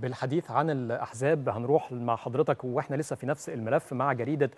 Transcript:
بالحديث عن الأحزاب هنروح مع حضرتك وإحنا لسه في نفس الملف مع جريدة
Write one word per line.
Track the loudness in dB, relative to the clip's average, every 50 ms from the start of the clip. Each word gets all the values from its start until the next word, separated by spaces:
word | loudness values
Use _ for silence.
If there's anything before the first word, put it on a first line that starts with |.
بالحديث | -6 -4 -4 -2 -2 0 0 0 0 0
عن | 2 2 2 2
الأحزاب | 2 0 0 -2 -2 -2 -4 -6 -4 0 2 2 2 2 2 0
هنروح | -2 0 2 4 4 4 2 0 -6
مع | -4 0 0 0
حضرتك | 0 0 -2 0 2 2 2 2 0 -2
وإحنا | -4 -2 -2 -2 -2 -2
لسه | -4 -2 -4 -6
في | -4 -2
نفس | -4 -4 -4 -4 -8
الملف | -6 -4 -2 2 2 0 0 0 -2
مع | 0 0 0 0
جريدة | 0 0 0 2 2 2 2 0